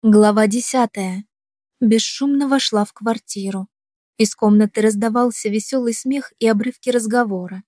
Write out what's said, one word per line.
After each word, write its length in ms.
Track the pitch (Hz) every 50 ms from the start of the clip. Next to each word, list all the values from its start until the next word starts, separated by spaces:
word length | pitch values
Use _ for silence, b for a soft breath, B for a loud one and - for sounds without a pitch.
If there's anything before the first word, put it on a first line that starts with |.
| -
Глава 420 | 220 208 208 214 208 208 214 214
десятая. 760 | 214 208 247 233 - - 262 240 220 _ 208 196 190 185 190 208 _ _ _ _ _ _ _ _ _ _ _
Бесшумно 720 | 247 214 220 226 226 - - - 277 285 285 277 285 269
вошла 340 | 277 269 - - - 208 208
в 80 | -
квартиру. 760 | _ - 208 233 226 226 _ - - 202 190 196 190 190 190 _ _ _ _ _ _ _ _ _ _
Из 180 | _ 220 208 -
комнаты 460 | _ - 214 208 208 214 208 _ 220
раздавался 680 | 214 220 214 202 220 226 220 247 247 247 220 - -
весёлый 460 | 220 202 220 208 - - 262 247 233 226
смех 400 | - - 254 269 285 254 - _ _
и 80 | 233 226
обрывки 400 | 220 202 220 247 247 _ - 254
разговора. 760 | 247 240 220 220 214 247 240 214 196 185 180 180 190 190 202